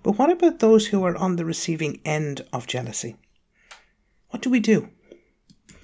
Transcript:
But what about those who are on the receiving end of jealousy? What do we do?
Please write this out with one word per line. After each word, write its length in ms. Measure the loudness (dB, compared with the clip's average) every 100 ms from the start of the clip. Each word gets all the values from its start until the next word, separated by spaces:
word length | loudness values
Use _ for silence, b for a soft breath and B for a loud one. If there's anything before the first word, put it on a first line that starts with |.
But 80 | -2
what 180 | 2 2
about 300 | 4 2 4
those 260 | 4 4 4
who 160 | 0
are 140 | 0 0
on 180 | -2
the 100 | -2
receiving 560 | -4 -4 -4 -4 -4 -6
end 420 | -4 -4 -4 -8 -8
of 160 | -10 -6
jealousy? 480 | -8 -8 -10 -10 -14 _ _ _ b b b b b b b _
What 120 | -8
do 60 | 0
we 120 | 2
do? 300 | 4 2 0 _ _ -20 _ _ _ _ _ B